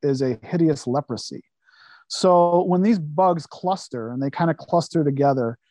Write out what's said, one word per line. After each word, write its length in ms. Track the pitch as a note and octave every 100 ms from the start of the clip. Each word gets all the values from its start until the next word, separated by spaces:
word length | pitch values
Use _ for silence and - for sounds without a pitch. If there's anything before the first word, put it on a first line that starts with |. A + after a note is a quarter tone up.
as 180 | D3 C3+
a 180 | C3 A#2
hideous 440 | - F3+ E3 C#3 -
leprosy. 560 | C3+ - A2+ - C#3 - _ _ _ - - -
So 560 | - F#3+ F3 F3 F3
when 180 | F3 F3+
these 180 | G3+ G#3+
bugs 480 | D3+ D3+ F#3 E3+ -
cluster, 640 | - F#3 F#3 - B2 A2+
and 100 | B2
they 80 | C#3
kinda 240 | - E3+
cluster 500 | D#3 - F3 D#3+ E3+
together 540 | C#3+ C#3 C#3+ C3+ A#2 A#2 _